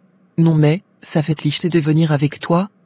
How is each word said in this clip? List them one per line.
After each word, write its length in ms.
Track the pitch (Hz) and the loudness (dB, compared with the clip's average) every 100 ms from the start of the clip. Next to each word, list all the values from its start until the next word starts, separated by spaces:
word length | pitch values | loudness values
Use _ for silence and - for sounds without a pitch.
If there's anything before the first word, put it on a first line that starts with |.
| _ _ _ - | _ _ _ 0
Non 160 | 165 | 2
mais, 280 | 156 151 175 _ _ | 4 2 0 _ _
ça 200 | - 170 | -4 -2
fait 120 | 147 | -2
cliché 340 | 156 147 - 175 | -2 -2 -2 0
de 120 | 170 | 0
venir 320 | 151 151 165 | 2 2 2
avec 280 | 143 147 - | 0 -2 -4
toi, 300 | - 170 196 _ | -2 -2 -2 _